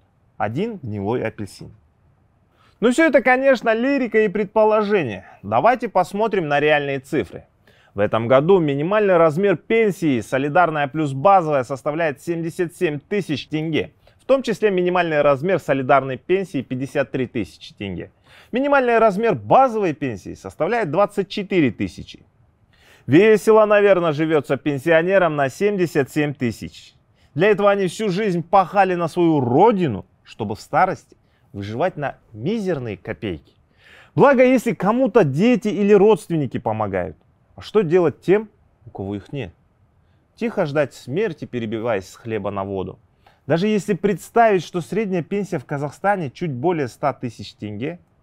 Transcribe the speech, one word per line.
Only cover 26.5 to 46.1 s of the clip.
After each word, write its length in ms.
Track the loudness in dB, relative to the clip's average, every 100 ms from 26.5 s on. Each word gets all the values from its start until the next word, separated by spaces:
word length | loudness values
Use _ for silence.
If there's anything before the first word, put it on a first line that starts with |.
| -6 -12 -18 -20 _ _ _ _ 0
Для 140 | 2
этого 200 | 4 2
они 160 | 2 -2
всю 240 | -4 -4
жизнь 320 | -2 -2 -2
пахали 540 | 2 2 2 2 2 0
на 120 | -2
свою 320 | 0 2 2
родину, 640 | 2 4 4 4 -2 -4 -10 _
чтобы 320 | _ -10 -8 -10
в 60 |
старости 540 | -4 0 0 -2 _ _ _ _ _
выживать 420 | -12 -10 -4 -4 -4
на 200 | -10 -10 _
мизерные 640 | -10 -6 -4 -4 -6 -8 -10
копейки. 560 | -12 -10 -8 -10 _ _ _ _ _ -20 _ 2
Благо, 280 | 4 4
если 300 | 4 2 0
кому-то 500 | -2 -2 0 2 2
дети 440 | 2 2 2 2 -2
или 260 | -2 2
родственники 640 | 4 4 2 -2 -6 -4 -6
помогают. 580 | -4 -4 -4 -4 -6 -10 _ _ _ -20
А 60 |
что 200 | -4 0
делать 400 | 2 2 2 0
тем, 280 | 0 0 -2 _ _ _ -18
у 20 |
кого 260 | -12 -8 -10
их 160 | -10
нет? 220 | -12 -12 -14 _ _ _ _ _ _ _ -10
Тихо 300 | -6 -4 -2
ждать 280 | -2 -4 -6
смерти, 500 | -8 -4 -4 -6 -10
перебиваясь 640 | -8 -6 -4 -2 -4 -6
с 60 | -14
хлеба 340 | -8 -6 -6
на 140 | -6
воду. 340 | -6 -6 -8 -12 _ _ _ _ -4
Даже 200 | -2 0
если 260 | -2 -2
представить, 680 | -2 -2 -4 -2 2 4 2
что 180 | -2 -8
средняя 400 | -6 -6 -4 -4
пенсия 380 | -4 -6 -4 -8
в 60 | -8
Казахстане 640 | -8 -8 -4 -2